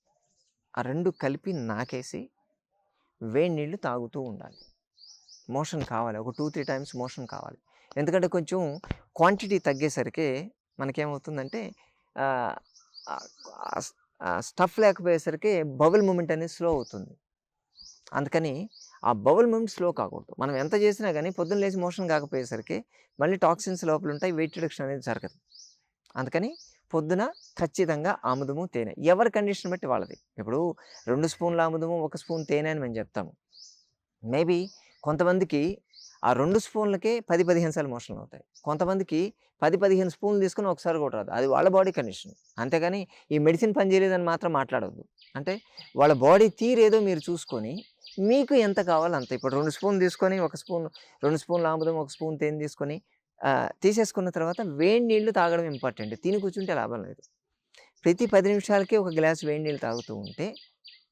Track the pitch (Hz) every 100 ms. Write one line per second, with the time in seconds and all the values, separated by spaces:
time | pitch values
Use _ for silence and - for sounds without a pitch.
0 | _ _ _ _ _ _ _ - 123 151
1 | 180 - 135 143 196 170 113 107 127 127
2 | 127 - 262 _ _ _ _ _ _ _
3 | _ - 113 123 175 156 147 202 147 123
4 | 117 147 127 98 - - - _ _ _
5 | - - _ - - 131 127 156 131 113
6 | 117 107 117 120 147 165 139 135 139 123
7 | 123 - 120 - - - _ _ - 139
8 | 151 180 180 180 156 185 160 151 - -
9 | _ - 170 202 202 196 156 135 151 139
10 | 120 - 151 131 196 _ _ - 135 147
11 | 151 143 - 151 135 226 208 - _ _
12 | _ - 135 127 113 - _ _ _ -
13 | - 71 - _ - - - - - -
14 | _ - 87 87 - - 180 - 214 190
15 | 175 165 165 156 214 185 151 131 202 220
16 | 196 180 156 160 165 - 170 151 120 101
17 | - - _ _ _ _ _ _ - -
18 | - - 139 165 160 135 214 - - -
19 | - 226 131 175 240 226 226 - 175 160
20 | 101 - - - 135 135 151 208 208 202
21 | 208 151 170 185 170 202 196 190 175 180
22 | 180 156 143 131 123 113 - 180 - _
23 | _ - 151 190 160 165 - 185 165 151
24 | 180 147 185 160 160 - 160 - 135 139
25 | 127 107 92 _ _ - - _ _ _
26 | _ - 131 165 226 339 - _ _ 160
27 | 156 180 254 - - - 165 - 165 151
28 | 170 - 120 127 139 143 180 120 110 -
29 | 151 185 233 208 202 196 180 180 143 117
30 | 92 - _ - 104 135 170 - - -
31 | - 131 160 - 175 170 165 160 165 170
32 | 156 160 - 165 147 147 156 156 127 113
33 | 101 - 82 - _ _ - - _ _
34 | _ _ 113 135 170 175 190 - _ _
35 | 147 151 - 185 180 147 160 202 _ -
36 | - - - 123 151 214 - 220 208 196
37 | 220 233 - 175 175 170 165 160 143 120
38 | - 104 117 - _ _ 147 151 180 190
39 | 190 156 202 - _ - 151 175 196 190
40 | 185 - 202 208 190 - 202 160 175 160
41 | 139 110 98 104 135 131 180 190 190 165
42 | 113 95 - - _ - 127 165 170 190
43 | - - - 151 151 170 220 202 196 190
44 | 190 185 170 165 175 147 135 123 101 -
45 | - _ - 131 147 202 _ - - -
46 | 147 139 135 190 220 - 226 247 214 220
47 | 202 170 165 170 - 123 110 180 - _
48 | - - 202 269 262 277 208 196 180 160
49 | 170 151 123 127 131 135 156 - 202 196
50 | 180 - 190 190 165 - - 175 156 -
51 | - - 147 156 - 175 160 160 160 160
52 | 147 - 160 151 151 151 151 - 143 156
53 | - _ _ - 139 131 123 - 190 214
54 | 214 - 180 170 165 175 208 143 175 233
55 | 233 220 220 196 170 170 165 135 131 113
56 | 107 110 170 202 196 185 190 151 110 117
57 | 95 - _ _ _ _ _ - _ _
58 | 165 175 240 196 190 202 - 202 190 214
59 | 185 160 156 160 151 151 151 143 123 117
60 | 117 107 101 - 185 - - _ - -
61 | _